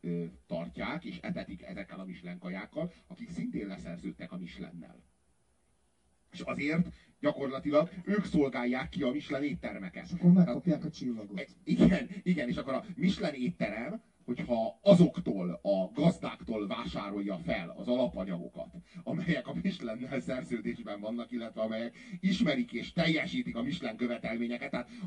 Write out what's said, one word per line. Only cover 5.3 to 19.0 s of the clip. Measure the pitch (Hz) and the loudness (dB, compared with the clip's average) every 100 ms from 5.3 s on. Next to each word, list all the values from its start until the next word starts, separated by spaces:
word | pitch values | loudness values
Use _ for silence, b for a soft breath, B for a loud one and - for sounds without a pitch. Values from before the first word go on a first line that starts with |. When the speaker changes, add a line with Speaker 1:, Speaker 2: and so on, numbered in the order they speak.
| _ _ _ _ _ _ _ _ _ _ | _ _ _ _ _ _ _ _ _ _
Speaker 1:
És | - | -10
azért | - - 147 165 180 B B _ | -6 -2 2 2 0 B B _
gyakorlatilag | 147 - 135 - 147 147 180 185 | 0 0 -2 -2 4 4 4 0
ők | 190 208 | 0 0
szolgálják | - 160 135 123 123 127 - | 4 4 4 2 0 0 -2
ki | - | 0
a | 127 | 0
Michelin | 147 143 139 147 | 0 -2 -2 0
éttermeket. | 175 - - 185 - | -2 -6 -8 -8 -10
Speaker 2:
És | - | -8
akkor | 175 175 | 4 8
megkapják | 185 175 - 175 151 | 10 8 4 2 0
Speaker 1:
Tehát | 156 | 0
Speaker 2:
a | - | -4
csillagot. | 127 110 104 95 | -4 -4 -6 -10
Speaker 1:
e-, | - - | -10 -8
igen, | - - 180 180 - - | 0 6 8 6 2 -2
igen, | 180 165 123 | 0 2 0
és | - | -2
akkor | - | -2
a | 127 - 165 | -4 -4 0
Michelin | 185 - 175 135 | 0 2 -2 -2
étterem, | 123 - 110 107 123 220 - _ | -2 -2 -4 -4 -6 -8 -12 _
hogyha | - - - 165 226 - | -6 -4 0 0 0 4
azoktól | 202 180 175 - 120 101 90 82 | 10 10 10 6 -2 0 -2 -2
a | 101 95 92 | 2 2 2
gazdáktól | 135 170 - 123 - - 110 101 | 4 4 4 -2 -6 -4 -4 -2
vásárolja | 113 120 - 101 101 101 92 | -4 -4 -6 -6 -4 -4 -4
fel | - 107 87 - | -4 -4 -4 -6
az | - | 0
alapanyagokat, | 123 - - 98 87 - - - 175 B 180 | 2 2 0 -4 -6 -8 -12 -12 -14 B -12